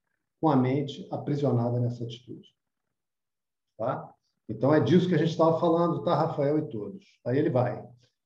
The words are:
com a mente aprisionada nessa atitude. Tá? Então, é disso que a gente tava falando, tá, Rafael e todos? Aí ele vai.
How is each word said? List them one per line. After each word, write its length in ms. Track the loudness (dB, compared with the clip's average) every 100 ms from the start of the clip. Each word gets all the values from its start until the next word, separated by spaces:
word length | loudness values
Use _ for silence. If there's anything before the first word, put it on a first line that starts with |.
| _ _ _ _
com 80 | 2
a 60 | 2
mente 520 | 2 0 -4 -8 -10
aprisionada 680 | -8 -4 -2 0 0 0 0
nessa 240 | -2 -4
atitude. 500 | -10 -12 -16 -18 -20 _ _ _ _ _ _ _ _ _ _ _ _ -8
Tá? 360 | -6 -6 -10 _ _ _ -14
Então, 260 | -2 2
é 60 | 4
disso 280 | 6 4 4
que 80 | 2
a 20 |
gente 180 | 0 2
tava 240 | 2 2
falando, 440 | 2 2 2 0
tá, 120 | 0 0
Rafael 440 | 0 0 0 0
e 80 | -2
todos? 520 | -8 -10 -12 -20 _ -2
Aí 120 | 0
ele 120 | 2
vai. 340 | 2 0 -4 -12 -20 _ _